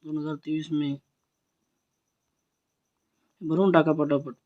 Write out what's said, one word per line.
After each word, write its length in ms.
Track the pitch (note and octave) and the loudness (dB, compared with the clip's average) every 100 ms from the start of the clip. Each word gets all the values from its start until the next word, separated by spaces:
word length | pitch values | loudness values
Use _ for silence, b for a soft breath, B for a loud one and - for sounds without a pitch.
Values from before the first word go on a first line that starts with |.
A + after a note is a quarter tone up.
दोन 140 | D#3 D3+ | -6 -6
हजार 160 | D3 | -6
तेवीस 340 | D3+ - D#3 D#3 | -8 -6 -6 -2
मे. 220 | D3+ D3 C#3 _ _ _ _ _ _ _ _ _ _ _ _ _ _ _ _ _ _ _ _ _ _ _ _ | -2 -2 -4 _ _ _ _ _ _ _ _ _ _ _ _ _ _ _ _ _ _ _ _ _ _ _ _
भरून 300 | D#3+ D#3+ G3 | -4 2 4
टाका 200 | E3+ D#3 | 6 4
पटापट. 420 | D3 D3 C#3+ C3+ A#2+ | 2 2 0 -2 -16